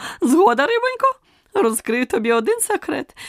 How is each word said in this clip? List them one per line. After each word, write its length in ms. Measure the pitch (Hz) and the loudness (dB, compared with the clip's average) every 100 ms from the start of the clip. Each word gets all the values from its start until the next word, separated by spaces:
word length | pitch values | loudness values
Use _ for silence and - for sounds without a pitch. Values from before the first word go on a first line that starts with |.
| - - | -8 -4
згода, 460 | 254 285 403 240 285 | 0 4 4 4 2
рибонько?" 580 | 466 508 494 539 523 _ _ _ - | 0 -2 0 -2 -2 _ _ _ 0
Розкрию 440 | 233 220 - 240 254 | 0 0 -2 -2 -2
тобі 260 | - 226 | -2 0
один 280 | 233 226 466 | 0 0 -2
секрет. 560 | - 403 - - 277 - | -2 -4 -4 -8 -8 -16